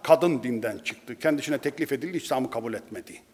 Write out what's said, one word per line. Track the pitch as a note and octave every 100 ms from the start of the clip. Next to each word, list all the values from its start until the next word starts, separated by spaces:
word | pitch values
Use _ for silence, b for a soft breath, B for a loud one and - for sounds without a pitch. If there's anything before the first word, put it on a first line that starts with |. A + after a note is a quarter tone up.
kadın | - D#3+ F3 C#3+
dinden | B2 A#2 A2+ G2
çıktı. | - A2 - A#2
Kendisine | D#3+ D3 C#3 C#3+
teklif | D3 C#3+ D#3
edildi, | C3+ D#3 F3
İslam'ı | - C3 B2+
kabul | A#2 A#2
etmedi. | G#2 - G2 - - -